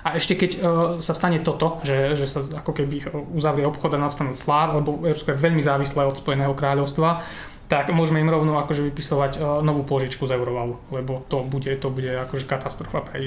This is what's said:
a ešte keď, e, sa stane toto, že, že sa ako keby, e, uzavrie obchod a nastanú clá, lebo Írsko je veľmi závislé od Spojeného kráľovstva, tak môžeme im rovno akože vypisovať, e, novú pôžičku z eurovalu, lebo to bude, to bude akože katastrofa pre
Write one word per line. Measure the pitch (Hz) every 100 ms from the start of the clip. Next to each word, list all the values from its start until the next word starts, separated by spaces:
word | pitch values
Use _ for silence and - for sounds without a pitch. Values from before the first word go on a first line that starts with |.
a | - 160
ešte | -
keď, | - 180 -
e, | 180 165 170 170 160
sa |
stane | 160 180 160 165
toto, | - 160 160 143
že, | 135 139 147
že | 139
sa | 147
ako | 139 151 -
keby, | 151 139 143
e, | 139 147 143 165
uzavrie | 151 147 143
obchod | 147 175
a | 143
nastanú | 143 - 135
clá, | 127 - 147 160
lebo | 151 147 147 165
Írsko | 151 - 139
je | 165
veľmi | 160
závislé | 143 139 139 147 139
od | 135
Spojeného | - 139 139 135
kráľovstva, | 143 139 139 143 160 165 - - - - -
tak | 147 139
môžeme | 165 160 156
im | 156
rovno | 160 156 151
akože | 143 147 143
vypisovať, | 143 - 143 139 139
e, | 147 147
novú | 151 147
pôžičku | 139 139 131 -
z | 135 127
eurovalu, | 123 120 120 120 -
lebo | 131 131 131 131
to | 139
bude, | 127 135 135
to | 135 135
bude | 131 131
akože | 127 131 135 135
katastrofa | 135 151 - - 151
pre | - 139